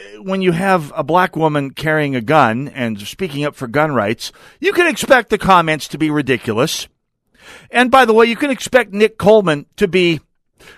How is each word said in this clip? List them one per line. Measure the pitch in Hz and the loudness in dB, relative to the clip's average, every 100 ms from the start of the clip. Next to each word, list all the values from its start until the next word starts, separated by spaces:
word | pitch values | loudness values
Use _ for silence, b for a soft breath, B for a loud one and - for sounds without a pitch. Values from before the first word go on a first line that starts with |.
| 202 208 | -20 -16
when | 196 190 | -8 -4
you | 185 | -2
have | 170 196 185 147 - | 0 0 -2 -2 -8
a | |
black | 143 175 180 156 | -2 0 0 0
woman | 156 147 139 | -2 0 -4
carrying | - 160 156 143 127 | -6 -4 -2 -2 -4
a | |
gun | 107 156 123 113 143 | 0 4 4 0 -6
and | 135 117 104 | -6 -8 -8
speaking | 104 - 185 143 | -12 -10 -8 -6
up | 147 - | -8 -8
for | 123 | -4
gun | 123 156 | -2 0
rights, | 127 104 120 - - b b | 0 -2 -4 -10 -18 b b
you | 359 | -2
can | 349 339 | 0 0
expect | 233 - 262 - | 0 2 2 2
the | 214 | -2
comments | 185 180 160 151 - | 4 4 4 -2 -6
to | 147 | -4
be | 156 | -2
ridiculous. | 151 131 123 - 107 156 - - _ _ _ _ _ B B B | -2 -2 -2 -2 -2 -2 -4 -12 _ _ _ _ _ B B B
And | 240 247 | 0 4
by | 262 247 | 4 4
the | |
way, | 220 233 | 4 4
you | 226 | 2
can | 294 | -2
expect | 247 - 254 220 | -4 -2 -2 0
Nick | 196 214 - | 0 0 2
Coleman | 170 220 180 147 - - | 4 4 4 -2 -4 -4
to | 202 | 0
be | 185 175 160 - _ _ _ b | 2 0 0 -6 _ _ _ b